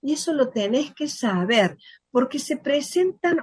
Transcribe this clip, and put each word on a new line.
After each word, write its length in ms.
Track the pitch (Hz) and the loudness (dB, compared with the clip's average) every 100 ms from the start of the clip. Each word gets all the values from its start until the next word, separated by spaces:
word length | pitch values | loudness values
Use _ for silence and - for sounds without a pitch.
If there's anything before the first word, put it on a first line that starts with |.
y 120 | 277 | -4
eso 200 | 302 - | -2 0
lo 160 | 294 254 | 0 0
tenés 440 | 226 202 247 294 | 0 0 0 -2
que 140 | - 294 | -6 -8
saber, 720 | - 233 185 185 233 180 - - - _ | -4 -2 0 2 4 4 0 -20 -20 _
porque 280 | 247 254 285 | 0 0 -2
se 180 | - 302 | -6 -4
presentan 800 | 269 285 277 349 370 - 349 339 | -2 -2 0 0 0 0 0 0